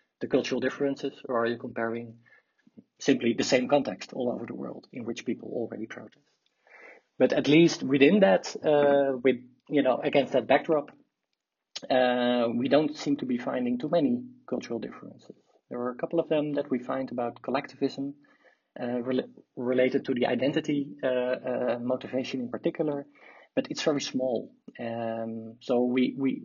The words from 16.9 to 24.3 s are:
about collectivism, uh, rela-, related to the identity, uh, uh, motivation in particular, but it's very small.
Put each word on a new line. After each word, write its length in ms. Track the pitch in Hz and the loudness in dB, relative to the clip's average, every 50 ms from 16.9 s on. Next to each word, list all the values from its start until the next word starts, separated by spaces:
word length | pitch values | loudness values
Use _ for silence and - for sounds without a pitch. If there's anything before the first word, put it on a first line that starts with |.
| 131 135 135 123 | -4 -4 -4 -6
about 300 | 123 123 120 117 117 - | -6 -4 -6 -6 -6 -8
collectivism, 760 | - - 123 143 143 - - - 139 131 - - 139 143 143 - _ _ _ _ _ _ _ _ _ _ _ - | -6 -4 -4 -4 -4 -8 -4 -4 -4 -2 -2 -6 -8 -8 -10 -14 _ _ _ _ _ _ _ _ _ _ _ -8
uh, 60 | 131 | -6
rela-, 440 | 120 123 123 117 131 131 127 - - - - - _ _ | -4 -4 -4 -2 -2 -2 -2 -2 -4 -10 -20 -20 _ _
related 500 | - 123 123 127 127 127 127 131 131 - | -6 -2 0 2 2 2 2 2 0 -2
to 80 | - 131 | -2 -2
the 120 | 120 123 | 0 0
identity, 640 | 117 127 123 127 139 - 156 151 - 147 143 139 143 - - - | 0 0 0 0 0 -2 -2 -2 0 -2 -2 -2 -6 -6 -4 -2
uh, 40 | |
uh, 720 | 131 127 123 123 127 127 127 - 127 123 120 123 120 120 120 | 0 0 0 0 0 -2 -2 -2 -4 -4 -2 -2 -2 -2 -2
motivation 580 | 120 123 127 127 - 110 - 131 123 - - 131 | -2 -2 -2 -2 -4 -4 -4 -4 -4 -4 -4 -6
in 80 | 120 113 | -6 -6
particular, 560 | - 107 - 170 165 - 165 151 143 143 139 - _ _ - - - - - _ _ | -6 -2 -2 -2 -2 0 -2 -2 -2 -4 -8 -12 _ _ -20 -20 -20 -20 -20 _ _
but 120 | - - - | -4 -4 -4
it's 140 | 143 - - | -6 -2 0
very 180 | 160 147 139 | 0 0 0
small. 500 | - - - 127 127 131 | -2 -4 -4 -2 -2 0